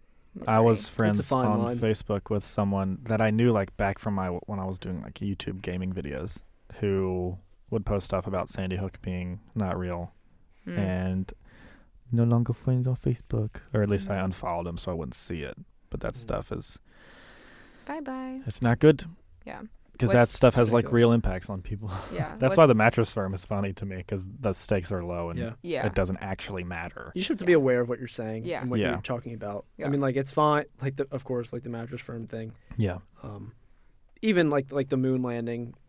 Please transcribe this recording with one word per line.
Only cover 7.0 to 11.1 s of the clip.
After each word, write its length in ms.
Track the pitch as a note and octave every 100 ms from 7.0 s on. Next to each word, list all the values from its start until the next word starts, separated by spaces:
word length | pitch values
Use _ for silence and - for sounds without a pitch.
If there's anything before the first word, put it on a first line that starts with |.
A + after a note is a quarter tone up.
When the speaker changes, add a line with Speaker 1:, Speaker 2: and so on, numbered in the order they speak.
| F#2+ F#2 F2+ F#2 - - -
Speaker 2:
would 160 | A#2 G2
post 200 | G2+ -
stuff 220 | F#2+ F2+
about 200 | F#2+ -
Sandy 260 | - F#2+ F#2
Hook 240 | F#2+ -
being 380 | - F2+ F2+ F2+ - A2+
not 220 | G2 F2+
real. 340 | F2+ F2 F2 - _ _ _ _ -
Speaker 1:
Mm. 100 | F3
Speaker 2:
And 560 | F#2+ F#2 F#2